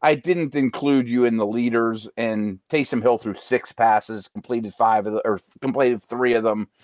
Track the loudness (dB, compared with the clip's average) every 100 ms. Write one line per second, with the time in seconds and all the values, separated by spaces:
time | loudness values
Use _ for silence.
0 | 0 2 0 -2 -2 0 0 0 2 2
1 | 2 2 2 2 0 0 0 0 0 -2
2 | -8 -4 -4 -2 -4 -6 _ -2 -2 0
3 | 2 2 -2 -10 -2 -2 -2 0 2 2
4 | 0 -10 -12 -14 -6 -6 -4 0 2 2
5 | 0 -2 -2 -4 -6 -6 -4 2 2 0
6 | -4 -2 2 2 2 -2 -6 _